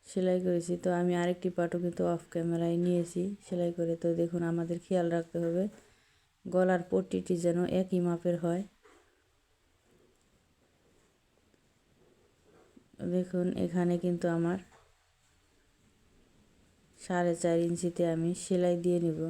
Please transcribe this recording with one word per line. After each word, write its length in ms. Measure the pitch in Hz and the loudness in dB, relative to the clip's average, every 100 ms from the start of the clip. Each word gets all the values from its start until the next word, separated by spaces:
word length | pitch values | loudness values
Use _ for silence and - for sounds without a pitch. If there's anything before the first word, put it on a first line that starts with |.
| - | -6
সেলাই 320 | - 185 180 180 | 0 2 2 2
করেছি। 260 | 175 170 175 | 0 0 -2
তো 40 | 180 175 | 0 0
আমি 120 | 180 175 | 2 2
আরেকটি 260 | 175 180 185 175 | 0 0 -2 -2
পার্টও 220 | 170 175 | -2 0
কিন্তু 180 | 175 170 175 | -4 -2 0
অফ 80 | 170 - | 0 -4
ক্যামেরায় 420 | 175 170 170 170 170 175 | -4 -2 0 2 2 2
নিয়েছি 360 | 175 170 175 185 202 - | 2 0 -4 -4 -6 -8
সেলাই 240 | 180 175 170 | -2 -2 -2
করে। 160 | 165 165 | -2 0
তো 60 | 170 170 | 0 2
দেখুন, 200 | 170 175 170 | 0 0 -2
আমাদের 240 | 170 170 170 | -2 -2 -4
খেয়াল 220 | - 185 170 170 | -2 0 2 0
রাখতে 220 | 165 170 | -2 -4
হবে 200 | 170 170 202 - - _ _ _ _ _ | -2 0 -2 -6 -20 _ _ _ _ _
গলার 380 | 190 180 185 185 170 | -4 2 4 2 2
পট্টিটি 440 | 185 190 185 185 175 | -2 0 -4 -2 0
যেন 140 | 175 170 180 185 | 2 2 2 0
একই 200 | 185 185 175 | 0 0 0
মাপের 300 | 170 180 175 | 0 0 0
হয়। 180 | 170 175 202 _ - - _ _ _ _ _ _ _ _ _ _ _ _ _ _ _ _ _ _ _ _ _ _ _ _ _ _ _ _ _ _ _ _ _ _ _ - - - _ - 180 | 0 -2 -4 _ -20 -20 _ _ _ _ _ _ _ _ _ _ _ _ _ _ _ _ _ _ _ _ _ _ _ _ _ _ _ _ _ _ _ _ _ _ _ -20 -20 -20 _ -10 -2
দেখুন, 320 | 180 180 185 180 - | -2 -2 -2 -2 -2
এখানে 300 | 180 170 175 175 | -2 0 0 2
কিন্তু 220 | 180 175 175 165 | 0 0 0 0
আমার 220 | 170 190 - - _ _ _ _ _ _ _ _ _ _ _ _ _ _ _ _ _ _ _ _ _ _ | 0 -2 -8 -20 _ _ _ _ _ _ _ _ _ _ _ _ _ _ _ _ _ _ _ _ _ _
সাড়ে 340 | - 180 175 170 | -4 0 2 2
চার 160 | 170 170 170 | 2 2 2
ইঞ্চিতে 360 | 170 175 170 170 | 0 -2 0 0
আমি 160 | 165 165 180 | 2 0 -2
সেলাই 320 | - 185 180 175 | -2 2 2 2
দিয়ে 140 | 175 175 | 2 2
নিব। 160 | 170 156 160 | 2 -2 -4